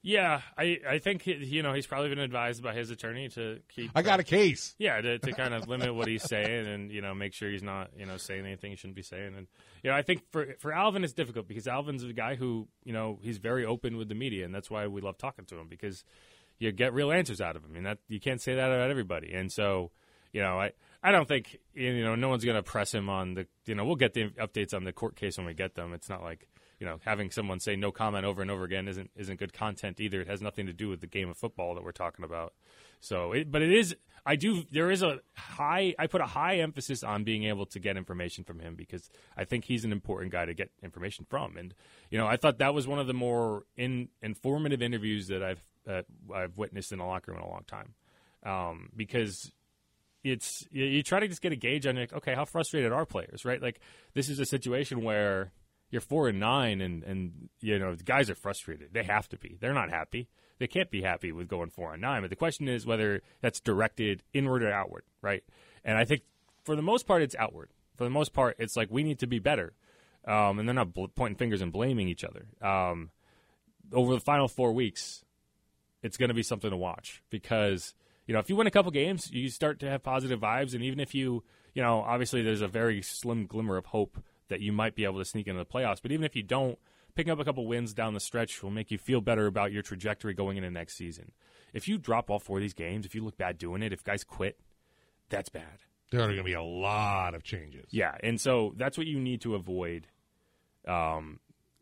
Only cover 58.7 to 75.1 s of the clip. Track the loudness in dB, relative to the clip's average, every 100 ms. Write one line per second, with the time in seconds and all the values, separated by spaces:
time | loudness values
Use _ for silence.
58.7 | -12 -6 -4 2 0 0 -10 -12 -6 0
59.7 | 0 0 -2 -4 -6 -8 _ _ _ -2
60.7 | 0 0 0 0 0 -2 -6 -4 -4 -4
61.7 | -6 -8 -4 -2 -2 -2 0 0 0 -2
62.7 | -2 0 2 4 2 -2 _ 0 0 2
63.7 | 4 4 2 0 0 _ 0 2 4 4
64.7 | 2 0 -6 -14 _ -2 -2 -4 -20 -20
65.7 | -10 0 4 4 2 _ _ _ _ -2
66.7 | 0 4 2 6 6 6 2 -2 -2 -18
67.7 | _ _ -4 0 2 2 4 4 4 -2
68.7 | 0 2 2 2 0 0 2 4 4 0
69.7 | -8 _ _ _ _ 2 6 6 6 2
70.7 | 4 2 0 -4 0 -2 2 2 2 0
71.7 | 2 2 2 2 0 -6 -10 -18 -4 2
72.7 | 4 2 0 -6 _ _ _ _ _ _
73.7 | _ 0 4 4 4 4 4 4 4 2
74.7 | 4 0 -2 -10